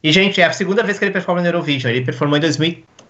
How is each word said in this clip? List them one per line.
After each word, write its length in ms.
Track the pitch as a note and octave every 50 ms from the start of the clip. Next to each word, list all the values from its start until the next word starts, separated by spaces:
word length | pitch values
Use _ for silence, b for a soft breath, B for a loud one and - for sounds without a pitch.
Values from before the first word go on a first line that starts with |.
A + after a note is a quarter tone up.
E, 100 | - D#3
gente, 300 | D3+ F#3+ G3 G3+ G3 -
é 20 | F3
a 80 | D#3+
segunda 300 | D#3 - G3 F3+ G3 G#3+
vez 160 | A3+ F#3+ G3+ G3+
que 80 | G#3
ele 60 | G3
performa 280 | F#3+ F#3+ F3 - F3+ F3
no 60 | F3
Eurovision. 440 | F3 E3 F3 D3 D3 C#3+ C3+ B2 B2
Ele 140 | A#2 B2+ B2+
performou 320 | B2+ D3 - D3+ C#3+ D3
em 40 | D3
dois 180 | D3+ E3 D3 -
mil 100 | D#3 E3
e 160 | E3+ - - _ _ - -